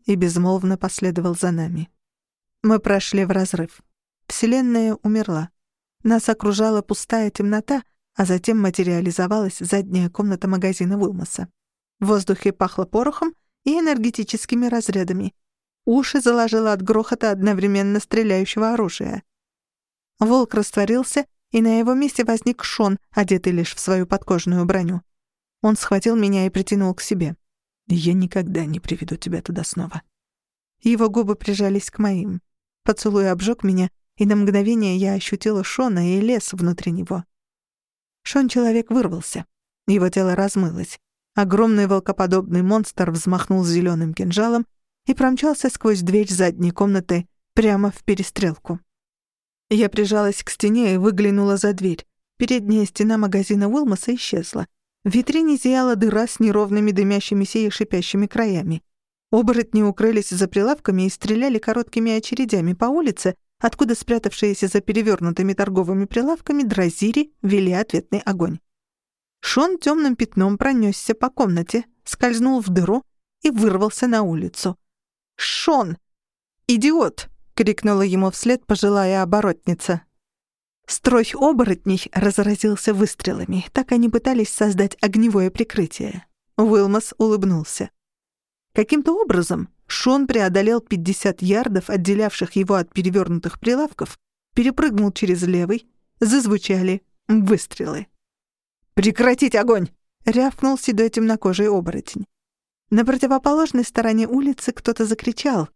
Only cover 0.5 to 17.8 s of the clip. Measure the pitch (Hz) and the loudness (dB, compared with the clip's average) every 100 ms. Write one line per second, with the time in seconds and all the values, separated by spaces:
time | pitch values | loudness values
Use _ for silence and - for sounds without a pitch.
0.5 | 190 185 185 185 - 185 175 175 170 180 | 0 0 -2 -4 -4 -4 -2 -4 -2 -2
1.5 | 165 160 165 165 _ _ _ _ _ _ | -2 -4 -6 -10 _ _ _ _ _ _
2.5 | _ 220 220 214 196 - 196 190 185 190 | _ 2 2 2 0 0 -2 0 0 -2
3.5 | 175 165 - _ _ _ _ - - 233 | -4 -8 -12 _ _ _ _ -12 -4 0
4.5 | 262 247 233 220 214 214 220 208 156 170 | 2 2 0 0 -2 -2 -2 -2 -4 -6
5.5 | _ _ _ _ _ 220 226 226 220 208 | _ _ _ _ _ 0 2 2 0 0
6.5 | 202 220 214 - 208 - 226 214 - 202 | 0 0 0 -2 -6 -4 -2 -2 -2 -2
7.5 | 214 - 277 - _ _ - 185 180 180 | -2 -2 -4 -4 _ _ -2 0 0 0
8.5 | 220 196 175 180 175 180 170 180 214 196 | 2 2 0 0 0 0 -2 0 0 -2
9.5 | - 175 196 196 185 175 - 208 185 190 | -4 -2 -2 0 0 -2 -2 -2 -2 -2
10.5 | 190 185 190 180 202 202 185 170 - 180 | 0 0 -2 -2 0 -2 -4 -8 -8 -10
11.5 | _ _ _ _ - 202 208 185 185 202 | _ _ _ _ -6 0 0 0 -2 -2
12.5 | 196 180 - 185 220 262 294 330 - _ | 0 -2 -2 -4 -2 -2 -2 -6 -6 _
13.5 | _ 277 320 320 269 226 226 208 220 - | _ -2 0 0 0 -2 -2 -4 -6 -4
14.5 | 240 240 233 220 196 185 185 190 - _ | -2 0 -2 -2 -2 -2 -4 -6 -10 _
15.5 | _ _ _ - 240 262 285 240 240 226 | _ _ _ 0 2 2 0 2 2 2
16.5 | 220 220 202 190 220 220 233 226 196 202 | 2 0 0 2 0 0 -2 -2 0 0
17.5 | 196 202 202 | 2 2 0